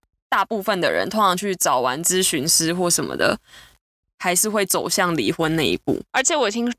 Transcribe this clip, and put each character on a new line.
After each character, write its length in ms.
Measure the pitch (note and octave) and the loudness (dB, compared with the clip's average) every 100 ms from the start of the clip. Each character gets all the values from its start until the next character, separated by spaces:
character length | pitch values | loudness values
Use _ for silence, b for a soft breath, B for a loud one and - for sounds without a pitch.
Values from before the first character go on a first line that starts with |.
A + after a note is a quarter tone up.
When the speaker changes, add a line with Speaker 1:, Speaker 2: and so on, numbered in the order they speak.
| _ _ - | _ _ -4
Speaker 1:
大 120 | A#3 F#3+ | 0 0
部 160 | A3 | -2
分 180 | G3 F#3+ | -2 0
的 100 | D3+ | 2
人 200 | - F#3+ | 0 0
通 100 | G#3+ | 2
常 160 | G3+ F3+ | 2 2
去 180 | G3+ | -2
找 260 | F#3 D#3+ C3 | -2 0 2
完 220 | B2 C3+ | 0 0
咨 200 | E3+ F#3 | 0 0
询 260 | F#3 D3+ D3+ | 0 0 0
师 240 | - D#3+ | 2 2
或 160 | F3+ F3 | 0 0
什 160 | E3+ | 0
么 100 | B2 | -2
的， 240 | B1+ - A3 B B B B _ _ _ - | 0 0 0 B B B B _ _ _ -8
还 160 | F#3 | -2
是 140 | F3+ G#3+ | 0 0
会 160 | G#3 | -2
走 240 | F#3+ E3+ F3 | -2 -2 -2
向 260 | - F3+ | 0 0
离 160 | D#3+ G#2 | 0 0
婚 240 | E3 D#3+ D#3+ | 0 0 0
那 60 | |
一 140 | A2+ F2+ | 0 0
步。 240 | - - - | -2 -4 -2
Speaker 2:
而 100 | - | -2
且 120 | C4 | 0
我 160 | D#4 G#3+ | 0 0
听 220 | A3 A#3+ | -2 -4